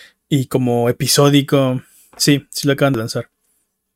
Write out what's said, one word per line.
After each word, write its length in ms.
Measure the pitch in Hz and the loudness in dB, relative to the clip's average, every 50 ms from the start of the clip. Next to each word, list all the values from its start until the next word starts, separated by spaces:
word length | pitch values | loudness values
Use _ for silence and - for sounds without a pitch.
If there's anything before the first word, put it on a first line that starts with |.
| - - _ _ _ - | -20 -20 _ _ _ -2
y 160 | - 135 127 | -2 -2 -2
como 440 | - - 131 127 123 120 120 117 120 | -2 -2 -2 0 0 0 0 0 0
episódico. 920 | 123 - 143 120 - - 143 143 143 143 135 - 147 139 135 127 127 127 - _ _ _ _ _ _ | -2 -2 -2 0 2 2 4 4 4 2 2 2 0 0 0 0 -2 -4 -8 _ _ _ _ _ _
Sí, 280 | - - 156 143 135 - _ | -4 0 0 0 0 -2 _
sí 160 | - - - | -10 -4 -2
lo 80 | 143 139 | -2 0
acaban 200 | 143 143 139 135 | 2 0 0 0
de 60 | 110 | -2
lanzar. 300 | 113 110 - 120 117 _ _ _ _ _ _ _ _ _ _ _ _ _ _ | -4 -6 -8 -8 -10 _ _ _ _ _ _ _ _ _ _ _ _ _ _